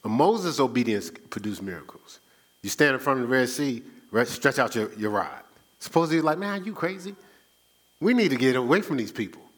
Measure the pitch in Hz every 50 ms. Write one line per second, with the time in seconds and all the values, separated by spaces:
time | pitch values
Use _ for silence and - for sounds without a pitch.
0 | _ 107 110 120 147 185 226 226 185 175 143 - 139 123 113 123 120 113 107 101
1 | 92 - - - - - - 110 101 107 101 92 98 98 90 80 69 - - -
2 | _ - - - _ _ _ _ _ _ _ _ - 101 - - 151 147 135 127
3 | 131 147 135 131 123 120 131 131 127 123 127 - 147 139 123 117 - - - -
4 | _ _ - 113 123 120 - - - 143 131 143 131 110 - 117 107 104 - 107
5 | 107 107 104 101 90 - - - - _ _ _ _ _ _ _ - - - 165
6 | 170 160 160 165 160 156 156 170 202 202 202 202 180 214 208 - - 170 190 190
7 | 180 196 202 - - - _ _ _ _ _ _ _ _ _ _ _ _ _ _
8 | 151 202 247 247 220 175 139 120 127 131 127 127 123 120 151 196 208 - 160 131
9 | 113 101 - - 107 90 - - - - _